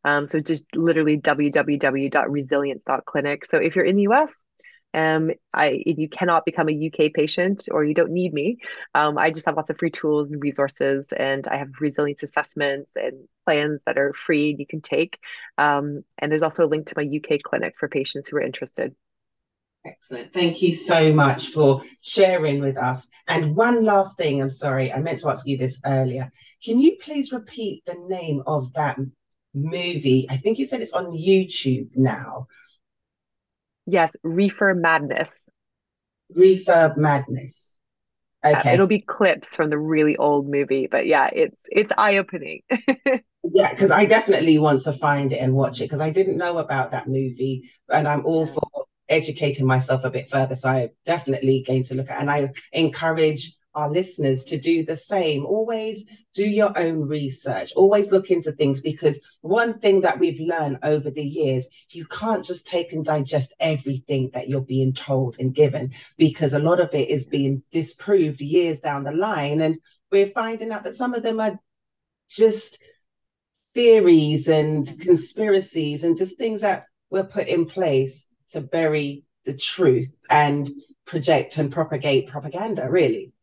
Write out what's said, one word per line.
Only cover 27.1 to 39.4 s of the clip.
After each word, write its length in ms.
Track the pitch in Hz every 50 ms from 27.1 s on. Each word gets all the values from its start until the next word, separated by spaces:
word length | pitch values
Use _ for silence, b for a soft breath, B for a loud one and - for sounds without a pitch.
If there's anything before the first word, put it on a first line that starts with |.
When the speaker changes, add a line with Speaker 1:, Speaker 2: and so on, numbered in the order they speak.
| 302 285 262 -
Speaker 2:
repeat 520 | 262 233 208 - - 233 220 202 - - _
the 120 | - - - 175 180
name 360 | 190 180 170 160 143 135 131
of 260 | - 151 147 127 127 -
that 220 | 160 151 139 -
m-, 140 | - 135 131 _ _ _ _ _ _ _ _
movie? 760 | - 139 147 160 170 180 175 175 175 147 139 135 131 131 131 -
I 60 | 135
think 240 | 131 - 208 226 -
you 60 | 269
said 160 | - 269 240
it's 100 | 226 -
on 140 | - 180 185
YouTube 880 | 175 165 160 165 190 190 190 185 175 - - - 135 127 127 - - _
now. 500 | 131 131 123 107 - - - - 123 131 b b b b b b b _ _ _ _ _ _ _ _ _ _ _ _ _ _ _ _ _ _ _ _ _
Speaker 1:
Yes, 260 | - 180 180 165 160 - -
Reefer 500 | - 165 165 180 202 196 - - 208 196 190
Madness. 720 | 175 165 165 160 156 147 135 - - - - - _ - _ _ _ _ _ _ _ _ _ _ _ _ _ _ _ _ _
Speaker 2:
Reefer 640 | - 165 185 190 185 185 - 180 170 165 160 151 151
Madness. 840 | 147 151 151 143 135 135 - 127 131 - - - - - - _ _ _ _ _ _ _ _ _ _ _ _ _ _ -
Speaker 1:
Yeah, 140 | 151 147 -
Speaker 2:
Okay. 140 | - 135 -
Speaker 1:
it'll 120 | 180 196
be 140 | 185 214 208
clips 560 | - - - - 208 185 156 -